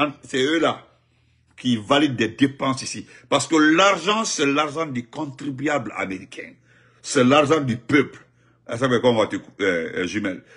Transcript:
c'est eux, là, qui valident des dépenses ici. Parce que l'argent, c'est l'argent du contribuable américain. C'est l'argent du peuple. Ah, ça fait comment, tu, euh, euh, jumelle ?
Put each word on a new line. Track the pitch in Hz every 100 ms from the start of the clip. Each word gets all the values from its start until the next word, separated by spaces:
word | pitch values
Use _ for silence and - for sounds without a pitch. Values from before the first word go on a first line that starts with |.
| 147 -
c'est | - 135
eux, | 139 165
là, | 143 - - _ _ _ _ _ _ -
qui | 127 113
valident | 101 143 151 117
des | 110
dépenses | - 139 - 135 131
ici. | 123 110 - - -
Parce | 143 -
que | 156
l'argent, | 151 165 196 185 170 220
c'est | 220 - 143
l'argent | 143 156 143 160
du | 123 117
contribuable | - 151 131 147 131 147 143 104 95
américain. | 98 92 98 - 82 - _ _ _ _
C'est | - 139
l'argent | 123 147 143 160
du | 135 110
peuple. | - 143 - - _ _ _ _ -
Ah, | 117
ça | 131
fait | 120
comment, | 127 110 101
tu, | 98 - -
euh, | 95 85 82 87
euh, | 90
jumelle ? | 101 101 87 -